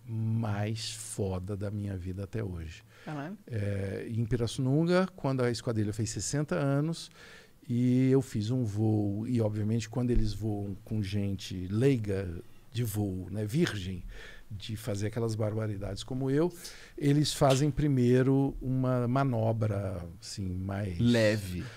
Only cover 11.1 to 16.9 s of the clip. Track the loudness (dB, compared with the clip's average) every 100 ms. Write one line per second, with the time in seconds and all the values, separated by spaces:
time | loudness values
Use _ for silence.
11.1 | -2 -2 -4 -6 -8 -2 2 4 2 0
12.1 | -2 -4 -8 -12 -18 -8 -4 -2 -2 -2
13.1 | -2 -6 -6 -2 0 0 0 -6 -8 -10
14.1 | -12 -14 -16 -14 -12 -8 -8 -6 -4 -4
15.1 | -2 -2 0 -2 -2 -4 -4 -6 -8 -6
16.1 | -4 0 2 2 -2 -14 -18 -18